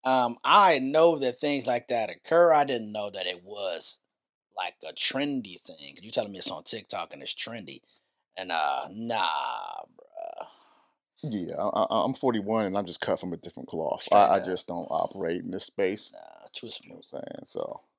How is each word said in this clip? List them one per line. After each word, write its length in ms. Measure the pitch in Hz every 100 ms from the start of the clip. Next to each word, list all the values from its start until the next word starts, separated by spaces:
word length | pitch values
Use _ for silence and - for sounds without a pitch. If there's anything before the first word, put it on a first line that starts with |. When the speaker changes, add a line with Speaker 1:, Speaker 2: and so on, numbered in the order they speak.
| 131
Speaker 1:
Um, 320 | 131 123 117 127
I 340 | 180 196 147
know 380 | 131 156 165 156
that 200 | 131 120
things 280 | 147 143 123
like 220 | 123 -
that 200 | 120 110
occur. 440 | - - 165 175
I 100 | 151
didn't 260 | 143 123 107
know 160 | 107 104
that 160 | 98 90
it 160 | 90
was, 560 | 90 104 98 82 - - _ _ _ _ _ -
like, 200 | 87 _ -
a 60 |
trendy 680 | - - 135 147 139 101 87
thing. 340 | - 87 69 71
'Cause 100 | 98
you 40 |
telling 200 | 120 107
me 60 | 95
it's 120 | 85
on 140 | 90
TikTok 480 | - 113 - 98 82
and 100 | 71
it's 120 | 67 -
trendy. 460 | - 117 80 69 _ _ _ _ _ -
And, 120 | 92
uh, 380 | 82 73 65 67
nah, 920 | 104 117 113 87 76 65 58 50 50 50 50
bruh. 480 | 50 50 50 50 - - _ _ _ _ _ -
Speaker 2:
Yeah, 320 | 160 104 82 73
I, 220 | 101 -
I, 240 | 101 110 110
I'm 80 |
forty-one 520 | 131 135 113 98 110 104
and 100 | 98
I'm 80 | 92
just 160 | 85
cut 180 | - 90
from 140 | 92
a 40 | 85
different 300 | 87 - -
cloth. 360 | 82 80 -
Speaker 1:
Straight 140 | - 104
Speaker 2:
I, 180 | 98 98
I 20 |
Speaker 1:
up. 80 | 92
Speaker 2:
just 220 | 92 -
don't 200 | 87 82
operate 520 | 82 85 95 85 87
in 100 | 82
this 140 | 92 -
space. 460 | - 98 107 -
Speaker 1:
Nah, 340 | - 50 50 -
too 140 | - 113
Speaker 2:
You 40 | - -
know 100 | -
Speaker 1:
smooth. 20 | -
Speaker 2:
what 100 | -
I'm 40 | - -
saying? 100 | -
So. 360 | 50 50 - _